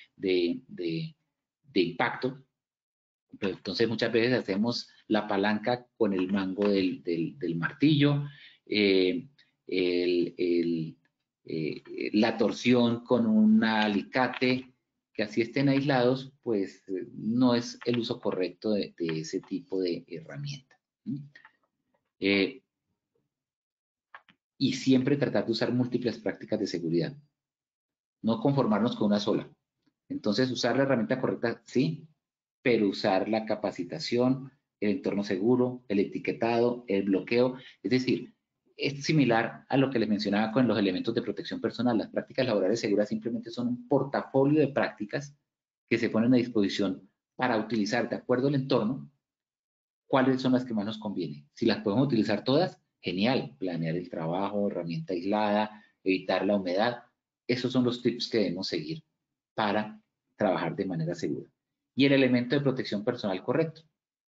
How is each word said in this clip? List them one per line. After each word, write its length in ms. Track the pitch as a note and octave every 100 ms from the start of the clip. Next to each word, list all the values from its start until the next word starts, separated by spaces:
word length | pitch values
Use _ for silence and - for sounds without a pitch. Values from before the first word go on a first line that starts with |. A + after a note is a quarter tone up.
| - -
de, 460 | F#2+ F2+ F2 F2 -
de, 480 | - F2 E2 D#2+ - _ _ _ _
de 180 | _ G2+
impacto. 640 | E2+ - A#2+ - B2+ C#3+ - _ _ _ _ _ _ _ _ -
Pero 140 | G2
entonces 360 | E2+ - F#2 A2+
muchas 220 | A2+ A#2
veces 260 | A2+ A#2+ B2
hacemos 520 | G2 F#2+ A#2 A#2+ - _ -
la 200 | G#2+ G#2
palanca 600 | G2 G2+ G#2+ A#2+ B2 - -
con 160 | G#2
el 180 | F#2 F2+
mango 380 | G2+ F#2+ F#2 G#2
del, 320 | G2 F#2 E2+
del, 380 | F2 E2 D#2+ -
del 160 | F2 E2
martillo, 680 | E2 - C#3+ D3 C#3+ C#3+ C#3+ - - - -
eh, 600 | G#2+ G2+ F#2+ F#2 F2 - _ _ _ -
el, 680 | F#2 F2+ F2 F2+ F2 E2+ -
el, 600 | F2 F2 E2+ E2 D#2+ - _ _ _ _ -
eh, 680 | D#2+ D#2 F2 - - -
la 240 | G#2+ A2+ A2
torsión 640 | G#2 - B2 B2 A#2+ A#2
con 220 | - A#2+ A2+
un 380 | A2 G#2+ A2
alicate, 1080 | A2 A2 G#2+ G2+ - C3+ B2 - B2+ B2+ - _ _ _ _
que 100 | -
así 180 | G#2+ -
estén 260 | A2+ C#3 C#3
aislados, 600 | C3+ C#3+ C3 B2 C3 - -
pues, 460 | B2 G#2+ F#2+ - -
eh, 200 | F#2 E2+
no 400 | - G2+ A#2+ B2+
es 260 | A#2+ A#2+ - -
el 140 | A#2+
uso 200 | A2+ A#2
correcto 520 | G#2 F#2 F2+ - A2
de, 240 | G#2 - -
de 220 | E2 D#2+
ese 220 | D#2+ F#2
tipo 400 | - F#2 - F#2+
de 240 | F2+ E2+ D#2+
herramienta. 720 | E2 D#2 D2 C#2+ C#2 - _ _ _ -
¿Mm? 120 | C#3+ C#3+ - - _ _ _ _ _ _ _
Eh, 440 | F#2+ G2 F#2+ - _ _ _ _ _ _ _ _ _ _ _ _ _ _ _ - _ _ _ -
y 160 | A2+
siempre 440 | - C3 B2+ C3 C#3
tratar 280 | B2 G#2+ A#2
de 60 |
usar 220 | A2 A#2
múltiples 440 | A#2+ B2 B2 B2 A2
prácticas 420 | G2 - - G#2+
de 80 | G2
seguridad. 460 | E2+ E2 E2 D2 - - _ _ _ _ _ _ _ _ _
No 180 | G#2+ A2+
conformarnos 560 | C#3 C#3 A2 G#2 A#2 -
con 120 | G#2+
una 120 | G#2
sola. 300 | - F2 - - _ _ _ _ -
Entonces, 420 | - - G#2 C3
usar 280 | A#2 B2 B2
la 60 |
herramienta 360 | C3+ B2+ G#2+ C3
correcta, 420 | - G2 A#2 A2+ -
sí, 420 | B2 D#3 D#3+ - _ _ _ _ _
pero 260 | C3 A2+ G2+
usar 400 | F#2 A2 F#2+ G2+
la 180 | A2 A2
capacitación, 1080 | G#2 G2 - F2 D#2+ - A#2+ B2+ C3+ C3+ - _ _
el 120 | G#2
entorno 340 | F#2 G2+ G2 G2+
seguro, 580 | F#2+ A2 B2+ B2 B2+ -
el 100 | G2+
etiquetado, 840 | F2+ E2+ - F2+ A2+ A#2 A#2+ B2 -
el 160 | G2
bloqueo. 540 | G2+ F#2+ - A#2+ B2+ B2+ - -
Es 80 | G2
decir, 420 | B2+ B2+ G#2+ - _ _ _ _ -
es 280 | D3 C#3+
similar 640 | - D#3+ A#2+ A2+ A#2 - -
a 80 | C3
lo 140 | C3+
que 80 | A#2
les 100 | G#2+
mencionaba 420 | G2+ G#2 G2+ A2
con 160 | C3+ A#2+
los 120 | A2
elementos 340 | G2 F2+ F2
de 80 | G2+
protección 380 | - G2+ - F2+
personal. 380 | A2 - B2 A2+
Las 120 | E2+
prácticas 360 | G#2 - - B2
laborales 340 | G#2 F#2 A#2
seguras 300 | A2 G2+ G#2
simplemente 420 | A2 A#2 A#2+ -
son 160 | - A#2+
un 200 | A#2+ -
portafolio 760 | C#3 - A2 - C3+ C#3 D#3
de 80 | C#3
prácticas 640 | B2+ G2 - G#2+ C#3+ C#3+ - _ _ _ _ -
que 80 | A#2
se 120 | G#2+
ponen 240 | A2 A#2
a 40 | B2+
disposición 720 | A2+ A2 G2 - G2 F#2 - _ _ -
para 220 | B2+ A2+
utilizar 520 | G#2+ A#2 G2+ A#2+ -
de 60 | G2+
acuerdo 320 | - B2+ C#3
al 80 | C#3+
entorno 560 | B2+ B2+ G#2+ C3+ - _ _ _ _ _ _ _ _ _ -
cuáles 340 | C3+ C3 B2+
son 120 | C3
las 100 | B2+
que 100 | B2
más 120 | A2 G2+
nos 140 | G#2+
convienen. 480 | G#2 G2 D#2+ D2 -
Si 120 | - -
las 140 | G2+
podemos 260 | - G#2+ C#3+
utilizar 380 | A2 G#2 G#2
todas, 360 | - C#3+ F#3 - _ _
genial. 560 | - F2+ A2 C3 - -
Planear 380 | F#2 E2+ E2 F2
el 140 | -
trabajo, 600 | F2 E2 F2 G2 G#2 G2+
herramienta 440 | F2+ E2+ E2 D#2+
aislada, 720 | F2 F2+ G#3 G#2+ G#2 G#2+ - - _
evitar 420 | F#2+ F#2 F#2 F#2 F#2+
la 100 | G#2
humedad. 480 | F2+ F#2 A#2 A#2+ - _ _ _ -
Esos 240 | B2 B2
son 120 | C3
los 180 | B2 A#2
tips 280 | A#2+ A#2 -
que 100 | A2+
debemos 280 | F#2 F2 F#2+
seguir 360 | F2 D#2 D#2+ - _ _ _ _
para 480 | - G#2+ G#2 G#2+ - _ _ _ -
trabajar 400 | G#2 F2 E2+ -
de 100 | F#2+
manera 280 | E2+ D#2+
segura. 360 | - E2+ - - _ _ _ _ -
Y 100 | C#3
el 80 |
elemento 420 | C3+ B2+ B2 A#2+ D3
de 60 |
protección 420 | C#3+ - - G2+
personal 400 | G#2+ B2 G#2 F#2
correcto. 380 | - D3 D#3+ - - _ _ _ _